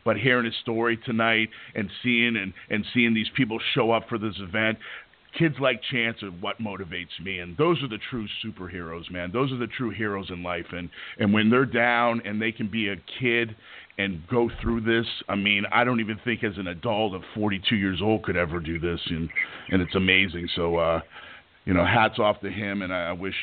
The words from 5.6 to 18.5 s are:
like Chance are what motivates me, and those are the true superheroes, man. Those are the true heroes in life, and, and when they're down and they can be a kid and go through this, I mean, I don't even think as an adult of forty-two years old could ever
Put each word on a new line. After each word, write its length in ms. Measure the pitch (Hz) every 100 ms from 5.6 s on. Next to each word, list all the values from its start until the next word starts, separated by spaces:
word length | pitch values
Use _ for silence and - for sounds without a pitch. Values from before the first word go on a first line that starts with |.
like 200 | 135 123 -
Chance 320 | 127 117 110
are 60 | 101
what 300 | 87 101 101
motivates 600 | 110 95 92 90 87 -
me, 160 | 87 92
and 180 | 87 85
those 240 | 160 156
are 40 | 135
the 120 | 107 -
true 160 | 123 104 -
superheroes, 640 | 113 - 90 90 82 85 82
man. 180 | 90 90
Those 200 | 110 139
are 60 | 131
the 100 | 113
true 220 | - 120
heroes 360 | 101 110 98 92
in 140 | 90
life, 240 | 87 87 85
and, 160 | 87 87 - - -
and 140 | 104
when 180 | 107 110
they're 140 | 123
down 560 | 135 117 120 120 120 117
and 180 | 101 107
they 80 | 113
can 180 | 110 107
be 200 | 113 101
a 80 | 95 - -
kid 340 | 123 117 117 107 - - - -
and 300 | 98 85 85
go 220 | 120 117 -
through 200 | 110 117
this, 260 | 110 113 117 - -
I 80 | 101
mean, 280 | 101 101 104
I 140 | 113
don't 160 | 120 120
even 180 | 107 107
think 180 | 123 110
as 120 | 110 98
an 100 | 92
adult 480 | 87 117 104 110
of 80 | 92 -
forty-two 440 | 110 104 98 - 107
years 240 | 98 92
old 220 | 104 110
could 120 | 107 90
ever 220 | 87